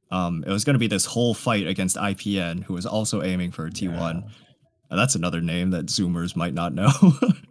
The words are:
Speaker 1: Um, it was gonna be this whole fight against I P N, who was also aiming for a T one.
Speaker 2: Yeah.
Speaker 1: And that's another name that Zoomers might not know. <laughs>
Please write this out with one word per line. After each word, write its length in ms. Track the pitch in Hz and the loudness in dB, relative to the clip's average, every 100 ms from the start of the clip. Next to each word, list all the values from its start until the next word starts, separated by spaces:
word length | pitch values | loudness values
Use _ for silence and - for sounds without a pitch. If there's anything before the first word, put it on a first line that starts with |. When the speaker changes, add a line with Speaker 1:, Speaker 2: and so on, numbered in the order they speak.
| _ | _
Speaker 1:
Um, 320 | 92 87 82 - | -2 -2 -2 -2
it 40 | |
was 140 | 101 | -2
gonna 140 | 123 135 | 2 2
be 100 | 113 | 4
this 180 | 98 - | 0 0
whole 280 | 117 120 | 2 2
fight 320 | 107 - 107 87 | 2 0 0 0
against 300 | 95 92 - | 0 -2 0
I 180 | 101 | -2
P 260 | 98 104 101 | -2 -2 -2
N, 220 | 85 87 | -2 -4
who 120 | - | -6
was 100 | 90 | -6
also 380 | 92 107 107 104 | -2 -2 0 -2
aiming 300 | 87 90 87 | -2 -2 -2
for 140 | - 80 | -4 -8
a 40 | |
T 180 | - 95 | -4 -4
one. 360 | 85 85 82 107 | -2 -4 -4 -8
Speaker 2:
Yeah. 60 | - _ _ _ _ _ | -16 _ _ _ _ _
Speaker 1:
And 80 | 80 | 0
that's 160 | 127 | 2
another 260 | 92 87 85 | 2 0 -2
name 300 | 85 87 90 | -2 0 0
that 160 | 90 - | -2 -2
Zoomers 480 | - 90 85 87 | -2 0 -2 -4
might 180 | - 85 | -2 -2
not 220 | 78 85 | -2 -4
know. 160 | 76 104 | 2 2
<laughs> 60 | 139 185 143 247 - - | 6 6 6 2 0 -2